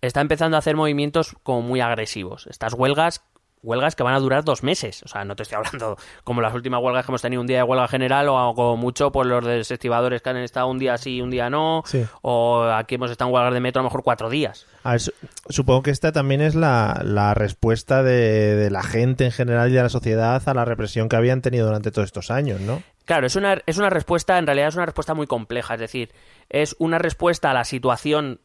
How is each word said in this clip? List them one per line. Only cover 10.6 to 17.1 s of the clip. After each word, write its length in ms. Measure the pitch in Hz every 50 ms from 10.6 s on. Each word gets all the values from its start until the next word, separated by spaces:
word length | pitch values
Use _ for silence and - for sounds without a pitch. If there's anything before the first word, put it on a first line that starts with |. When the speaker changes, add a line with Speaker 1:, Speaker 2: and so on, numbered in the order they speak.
| 127 131
Speaker 1:
un 100 | 131 131
día 200 | 131 127 123 120
sí, 240 | 127 139 127 123
un 100 | 123 127
día 180 | 127 123 120 120
no, 320 | 131 151 156 160 160 160 156
Speaker 2:
Sí. 200 | - - 135 117 110 - -
Speaker 1:
o 420 | _ - 123 117 117 120 120 120 117
aquí 320 | 117 113 110 110 - 127
hemos 140 | 120 127 123
estado 180 | 120 - 131 123
en 40 | 123
huelgas 180 | 127 123 123 123
de 60 | 123
metro 200 | 123 127 123 131
a 40 | 131
lo 60 | 123
mejor 140 | - - -
cuatro 260 | - 123 - 110 113
días. 380 | 120 147 151 110 90 - - _ _ - _
Speaker 2:
A 80 | 127
ver, 100 | 120 120
su-, 100 | 113 - - _ - - - - - -
supongo 320 | - - - - 127 131
que 100 | 135 143
esta 200 | 139 - - 160
también 300 | 151 156 139 135 135 139
es 120 | 147 156 151
la, 460 | 160 165 151 131 117 110 104 - - -
la 300 | 101